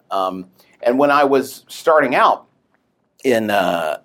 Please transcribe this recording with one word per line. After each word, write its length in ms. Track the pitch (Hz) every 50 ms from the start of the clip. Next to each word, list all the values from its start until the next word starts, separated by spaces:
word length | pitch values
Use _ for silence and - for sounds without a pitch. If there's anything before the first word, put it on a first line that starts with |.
| _ _
Um, 400 | 95 98 95 95 92 95 92 - _ _ _ _ _ _ -
and 160 | 120 123 135
when 140 | 143 143 143
I 100 | 147 147
was 420 | 139 135 131 131 - - - - _
starting 480 | - - - 165 160 156 139 123 139
out, 300 | 185 226 170 - - - _ _ _ _ _ _ _ _ _ _ _ _ _ _ _ -
in, 260 | 135 120 113 110 104
uh, 480 | 101 101 92 90 87 85 82 78 - -